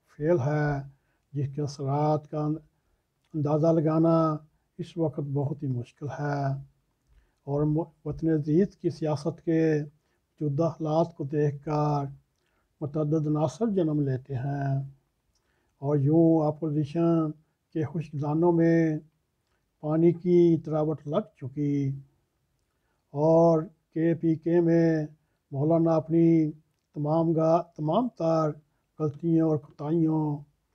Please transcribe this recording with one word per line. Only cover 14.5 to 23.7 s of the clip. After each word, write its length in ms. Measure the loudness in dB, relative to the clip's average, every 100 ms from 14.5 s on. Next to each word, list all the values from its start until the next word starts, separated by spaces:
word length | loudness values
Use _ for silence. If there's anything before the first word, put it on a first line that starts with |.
| -4 -2 -4 -6 -14 _ _ _ _ _ _ _ -10
और 160 | -2 0
यूं 460 | 2 4 4 4 2
अपोजिशन 840 | -2 -4 -4 -4 0 2 2 0 -6 _ _ _
के 100 | -6
खुशदानों 680 | -6 -6 -8 -6 -4 0 2
में 460 | 4 4 4 2 -2 -8 _ _ _ _ _ _ _
पानी 300 | -4 2 2
की 420 | 2 2 4 6 4
तरावट 480 | 0 -2 -2 -4 -4
लग 220 | -4 -4 -10
चुकी 380 | -12 -4 -2 -2 -2 -6 -12 _ _ _ _ _ _ _ _ _ _
और 480 | -2 2 6 6 4
केपीके 1000 | -2